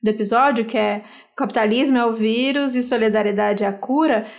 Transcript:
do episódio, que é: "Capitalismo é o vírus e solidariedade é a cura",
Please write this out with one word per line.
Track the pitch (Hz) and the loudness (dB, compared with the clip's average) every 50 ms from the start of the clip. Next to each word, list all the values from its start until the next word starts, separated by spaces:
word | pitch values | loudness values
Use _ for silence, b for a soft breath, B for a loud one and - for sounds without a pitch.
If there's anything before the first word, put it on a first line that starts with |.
do | - 214 | -2 -2
episódio, | 214 220 214 202 226 233 269 285 269 233 220 | -2 0 -2 0 2 2 2 2 2 0 -2
que | 220 - | -2 -2
é: | 220 214 208 208 208 208 B B B B B - | -2 0 0 -2 -4 -8 B B B B B -8
"Capitalismo | - 277 214 - 240 220 220 214 247 277 277 262 247 | -6 -6 -2 0 0 2 2 2 2 2 2 2 2
é | 240 | 2
o | 233 226 | 0 0
vírus | 226 220 220 220 233 254 269 269 285 285 269 247 | 0 0 0 0 0 0 0 0 0 0 0 0
e | 254 | -2
solidariedade | 247 247 254 226 220 220 208 214 208 208 196 202 208 208 208 202 208 | -2 0 0 0 2 2 2 2 0 0 0 0 0 0 0 0 -2
é | |
a | 196 | -4
cura", | 196 196 - - 262 294 320 311 254 208 214 B B | -4 -4 -4 -2 0 0 2 2 0 0 -2 B B